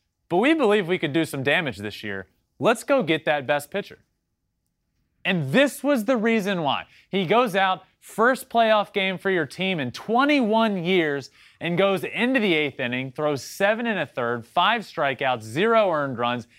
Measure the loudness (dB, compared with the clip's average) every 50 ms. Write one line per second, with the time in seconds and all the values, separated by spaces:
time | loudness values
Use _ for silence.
0 | _ _ _ _ _ -4 0 2 2 2 2 2 2 2 2 2 0 0 -2 -2
1 | -2 -2 0 0 -2 -2 -4 -2 0 0 0 0 0 -4 -6 -8 -8 -10 -10 -10
2 | -10 -8 -8 -10 -10 -14 _ _ _ _ _ -2 0 0 0 0 0 0 0 0
3 | 2 0 -2 -2 0 -2 -2 -2 0 -2 -2 -2 -2 -6 -8 -8 -8 -10 -14 -20
4 | _ _ _ _ _ _ _ _ _ _ _ _ _ _ _ _ _ _ _ _
5 | _ _ _ _ -4 -2 -2 -2 -2 0 2 2 2 2 0 -2 -2 0 0 0
6 | 0 0 0 0 0 0 0 0 0 -2 -2 -2 -2 -2 -2 -4 -6 -10 _ -20
7 | _ _ -4 -2 0 2 2 2 2 2 0 0 0 0 0 -4 -8 _ _ _
8 | -20 -8 -2 2 2 2 2 0 -4 -2 2 2 4 4 4 2 0 0 -2 -2
9 | 0 0 -2 -2 -2 0 0 0 0 -2 -4 -4 -2 -2 -2 -2 -4 -6 -8 -8
10 | -6 -2 0 2 2 4 2 2 2 2 2 2 2 2 0 -2 0 0 2 2
11 | 2 0 -2 -4 -6 -10 _ -20 -20 -20 _ -8 -4 -2 0 2 2 2 2 0
12 | -2 -4 -4 -2 0 0 2 2 2 2 2 2 0 0 -2 -4 -4 -4 -2 -4
13 | -4 -6 -4 -2 -2 0 0 -2 -4 -8 -4 0 0 0 0 0 -2 -2 -2 -2
14 | -4 -4 -4 -4 -2 -2 -2 -4 -6 -4 -2 0 2 2 2 0 -4 -6 -4 -2
15 | -2 0 0 0 0 -2 -2 -2 -4 -6 -2 0 2 4 4 4 4 2 2 0
16 | -2 -2 -2 -2 -2 -2 -2 -4 -6 _ _